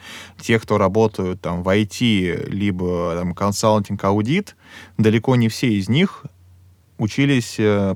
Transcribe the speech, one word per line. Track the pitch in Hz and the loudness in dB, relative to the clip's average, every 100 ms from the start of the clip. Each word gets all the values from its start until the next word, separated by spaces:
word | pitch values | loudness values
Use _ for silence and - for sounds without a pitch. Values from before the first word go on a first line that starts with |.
| - - - - | -10 -18 -20 -10
тех, | - 113 | -2 0
кто | - 104 | 2 2
работают, | 95 107 110 - 92 92 | 2 2 0 0 -4 -4
там, | 85 87 | -6 -4
в | 90 | 0
ай | 101 | 2
ти, | 104 - 120 101 90 82 - | 0 -2 0 2 0 -2 -6
либо, | 95 101 92 90 87 87 | -4 -2 -2 -2 -2 -2
там, | 85 87 | -2 -4
консалтинг, | 85 101 98 110 107 98 98 98 | -2 -2 0 2 2 0 -2 0
аудит, | 104 107 180 - - - - - - | 0 0 -2 -4 -12 -20 -20 -8 0
далеко | 110 110 135 123 | 2 4 2 2
не | 113 | 2
все | - 127 | 0 0
из | 101 95 | 0 2
них | 135 196 - - - _ - - _ _ - | 2 0 -2 -18 -20 _ -20 -20 _ _ -6
учились, | 110 - 139 131 - - | -4 0 2 2 -2 0
э, | 107 101 98 | 2 2 0